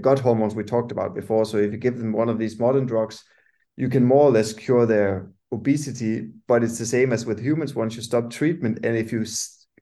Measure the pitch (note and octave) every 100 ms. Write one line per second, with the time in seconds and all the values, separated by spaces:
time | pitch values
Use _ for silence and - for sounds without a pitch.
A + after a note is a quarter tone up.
0 | C3+ C3+ A#2+ A2+ G#2+ G#2+ G2+ A#2+ A#2 G2
1 | F#2+ - G2 A2 A2 G#2+ G#2 A2+ B2 A#2+
2 | A2+ A2 A#2 A2+ A2+ A2 A#2+ C3+ C3 A2+
3 | A2 - - _ _ _ _ - C3 C3
4 | A#2+ C#3 D3 A2+ G#2+ - - A#2+ A#2 G#2+
5 | G2+ F#2+ - - - A2+ C#3 D3 C3+ -
6 | A2 A2+ - - - A#2+ A2+ A2+ A2+ B2
7 | C3 A2 B2 G#2 A#2 D#3 C#3 A#2 A2+ A2+
8 | A2 A#2+ A#2 - D3+ E3+ A#2 A2 A#2 A2+
9 | A2+ A2+ A2 - - _ _ _